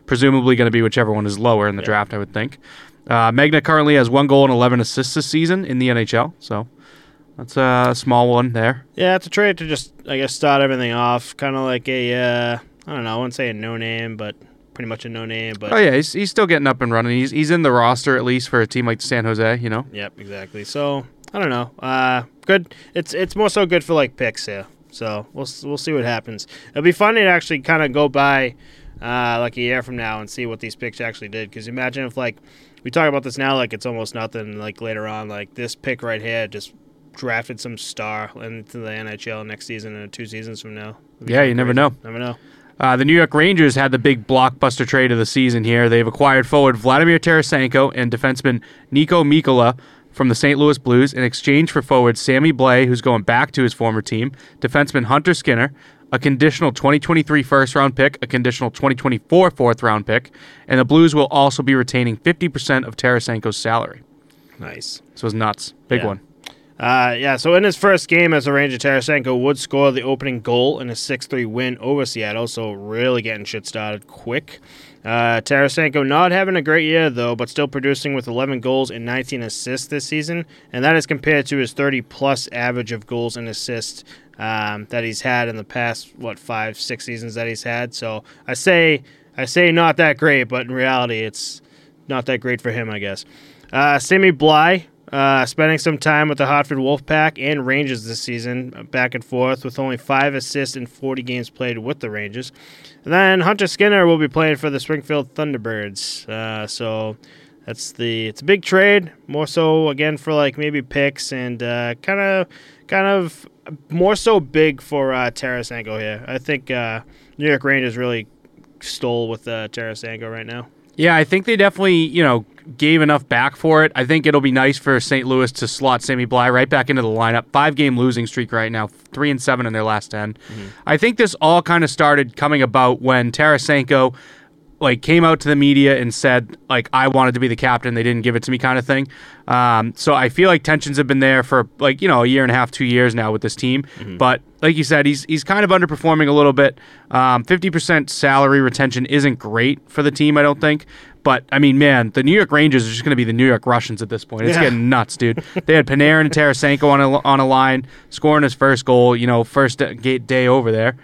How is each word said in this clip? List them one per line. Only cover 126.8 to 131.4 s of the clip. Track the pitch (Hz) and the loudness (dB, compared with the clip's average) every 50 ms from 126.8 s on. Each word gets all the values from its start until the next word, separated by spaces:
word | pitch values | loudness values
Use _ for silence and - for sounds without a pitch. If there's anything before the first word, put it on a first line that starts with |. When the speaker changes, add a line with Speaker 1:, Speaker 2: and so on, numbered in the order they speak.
| 127 135 | 0 0
Speaker 1:
into | 139 131 | 0 0
the | 117 110 | -2 -2
lineup. | 107 113 113 113 113 117 - _ | 0 0 0 0 0 -2 -2 _
Five-game | - 139 143 151 143 131 147 139 123 120 | 0 2 2 2 2 2 2 2 2 2
losing | 123 127 120 120 117 | 2 0 0 -2 -4
streak | 110 - 127 120 - | -6 -6 -6 -6 -4
right | 120 113 110 113 | -2 -4 -2 -2
now, | 117 113 107 | -4 -6 -6
three | 104 - _ _ _ - 131 147 147 | -8 -10 _ _ _ -6 -4 -2 -2
and | 139 131 | -2 -2
seven | 131 143 131 123 120 | -2 -2 -2 0 -2
in | 113 | -4
their | 110 110 | -4 -4
last | 110 110 107 104 - - | -2 -2 -2 -4 -6 -8
ten. | - 104 104 107 107 | -10 -8 -8 -8 -10
Speaker 2:
Mm-hmm. | - - - 107 110 98 98 - - - | -12 -16 -18 -16 -16 -16 -16 -18 -8 -4
Speaker 1:
I | - 151 | -2 0
think | 151 - 240 233 | 2 2 0 2
this | - 233 190 - - | 2 0 0 0 2